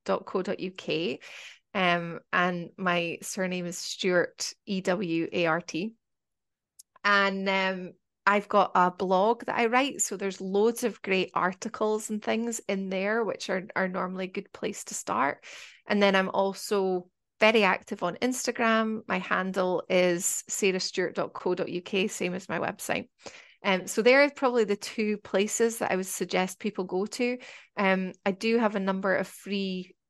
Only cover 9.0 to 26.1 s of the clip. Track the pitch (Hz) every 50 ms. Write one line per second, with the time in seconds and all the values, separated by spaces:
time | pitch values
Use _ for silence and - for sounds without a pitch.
9 | 196 180 190 185 196 220 240 233 247 - - - 233 226 240 254 277 277 - -
10 | - - 208 185 196 196 185 - 190 190 190 202 214 233 233 - 254 214 208 -
11 | - 202 190 185 180 - - 180 175 180 185 - - 220 - - 214 214 214 214
12 | 220 - 214 208 - 226 220 220 233 240 226 - - - 202 196 190 190 190 185
13 | 190 202 220 240 226 190 - - - - 185 190 170 - - - 190 185 180 180
14 | 180 185 185 185 185 185 185 202 190 _ - - - - 202 - - - 214 -
15 | - - - 226 247 143 - - - - - - - - - _ - - 208 202
16 | 202 196 190 190 190 185 - 196 196 196 190 - - - 214 202 190 185 185 180
17 | 180 _ _ _ _ _ _ - 214 214 226 226 202 185 190 - - - 214 -
18 | - 175 165 - - 247 254 - - 247 233 - 233 226 226 220 220 220 220 220
19 | - - - - 180 - - 185 185 190 190 202 185 185 180 160 - - 185 180
20 | 180 180 170 175 - - - - - - - - 214 190 185 185 - - - 190
21 | 180 - - - 156 - - - - 190 180 180 175 - - 175 175 - - 190
22 | 190 214 - - 185 180 180 185 - - 160 170 - - 196 - - - - -
23 | - - _ _ - - - - - - _ _ - 202 190 185 180 - - 233
24 | 202 247 254 277 285 294 285 - 285 254 247 240 214 190 202 208 - - - -
25 | 214 208 208 202 - - - 190 208 214 - - 233 233 226 - 233 - - 185
26 | 185 185